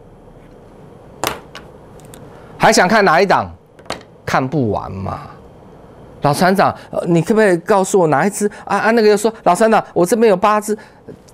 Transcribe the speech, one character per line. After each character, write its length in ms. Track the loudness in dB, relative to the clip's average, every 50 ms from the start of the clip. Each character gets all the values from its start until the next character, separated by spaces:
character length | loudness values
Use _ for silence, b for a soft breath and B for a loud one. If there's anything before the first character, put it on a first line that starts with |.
| -20 -20 -20 -20 -20 -20 -20 -20 -20 -20 -20 -20 -20 -20 -20 -20 -20 -20 -20 -20 -20 -20 -14 -10 -10 -10 -10 -12 -16 -20 -20 -20 -20 -20 -20 -20 -20 -20 -20 -20 -20 -20 -20 -20 B B B B B B B B
还 120 | 2 4
想 160 | 4 4 2
看 160 | 2 2 2 2
哪 160 | 4 2 2 2
一 20 |
档？ 260 | 2 0 0 -2 -4 -10 -18 _ _ _ -20 -18 -16 -16 -16 -16 -20 -20 -18 -10
看 200 | -4 -2 -2 -2
不 240 | -2 -2 -2 -2 -2
完 220 | -2 -4 -6 -10 -12
嘛。 300 | -10 -10 -10 -10 -12 -14 -18 -20 -20 -20 -20 -20 -20 -20 -20 -20 -20 -20 -20 -20 -20 -20 -20 -20 -4 -2
老 100 | -2 0
船 240 | 2 0 0 2
长， 180 | 2 2 0 0 B B B
呃， 140 | B -8 -2
你 140 | 0 0 0
可 140 | 0 0 0
不 60 | 2
可 60 | 2
以 80 | 2 2 0
告 260 | 0 0 0 0 0
诉 160 | 0 0 0
我 60 | 2
哪 200 | 2 2 0 0
一 40 | -2
只？ 200 | -4 -4 -6 -6 B B B
啊， 140 | -6 -6 -2
啊， 120 | -2 0 0
那 100 | 2 4
个 60 | 2
又 60 | 2
说 160 | 2 0 -4 -6 B B
，“老 100 | 0 2
船 160 | 2 2 2
长， 140 | 2 2 0 B B
我 140 | -2 0
这 100 | 0 0
边 140 | 2 2 2
有 40 | 2
八 240 | 2 2 0 0 0
只。” 160 | -2 -4 -8 -8 B B B B B -20 -20 -20 -20 -20